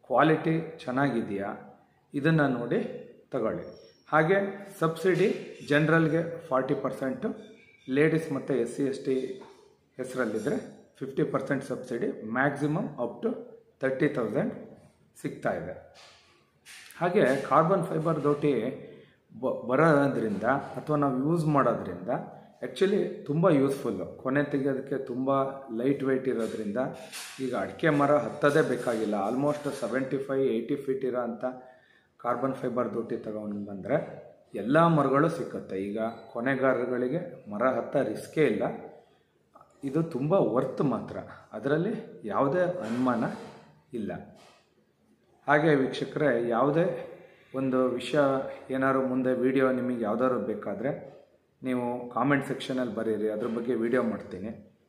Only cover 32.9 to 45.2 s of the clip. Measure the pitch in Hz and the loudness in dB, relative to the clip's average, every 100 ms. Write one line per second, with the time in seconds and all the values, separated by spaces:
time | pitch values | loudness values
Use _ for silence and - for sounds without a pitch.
32.9 | 117 110 113 113 107 104 101 101 101 98 | -2 -4 -6 -6 -6 -6 -6 -8 -10 -2
33.9 | 151 - - - - _ 110 104 151 170 | -2 -2 -14 -18 -20 _ -6 2 4 6
34.9 | 160 135 139 165 165 110 98 - 95 101 | 4 4 4 4 0 -6 -8 -6 -6 -4
35.9 | 107 110 113 - 120 127 131 135 120 123 | -2 -4 -6 -10 -4 -2 2 2 2 0
36.9 | 123 127 160 - - - 104 127 117 113 | -2 -2 -2 -6 -14 -12 0 0 0 0
37.9 | 147 117 107 - - 139 101 123 - - | 0 0 -4 -6 2 2 2 -2 -4 -14
38.9 | - _ _ _ _ _ - - _ 139 | -20 _ _ _ _ _ -20 -20 _ -4
39.9 | 139 165 123 147 190 117 117 - - 151 | -2 -2 -2 2 4 4 2 0 0 0
40.9 | 107 - 95 - - - 110 127 151 190 | 0 -4 -10 -12 -18 -14 -6 0 0 0
41.9 | 233 - - 107 98 139 180 170 - 110 | -4 -8 -12 -2 2 2 2 0 -2 -4
42.9 | 120 127 117 151 214 - - - _ _ | 0 2 2 -2 -4 -14 -18 -20 _ _
43.9 | 120 95 82 - - - _ _ _ _ | -8 -6 -8 -12 -20 -20 _ _ _ _
44.9 | _ _ _ | _ _ _